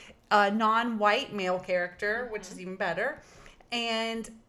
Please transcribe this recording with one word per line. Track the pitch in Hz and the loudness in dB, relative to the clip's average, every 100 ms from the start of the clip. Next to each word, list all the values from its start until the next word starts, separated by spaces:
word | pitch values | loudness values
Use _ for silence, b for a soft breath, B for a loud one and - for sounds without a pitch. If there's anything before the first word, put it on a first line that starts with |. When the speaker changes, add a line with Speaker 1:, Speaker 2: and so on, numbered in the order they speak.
| B B - | B B 2
Speaker 1:
Mm-hmm. | 208 202 214 | 4 6 4
Speaker 2:
a | |
non-white | 220 220 240 220 208 226 277 | 4 2 2 2 4 2 0
male | 202 185 180 | -4 -2 -2
character, | 185 180 180 - 208 226 247 | 0 -2 -2 -4 -2 -2 -4
which | 214 | -8
is | 196 | -10
Speaker 1:
Mm-hmm. | 185 | -12
Speaker 2:
even | 185 190 | -10 -4
better. | 190 170 240 311 B B B B - | -2 0 -2 -4 B B B B -6
And | 240 233 226 226 226 220 - | -4 -2 -2 -2 -4 -8 -14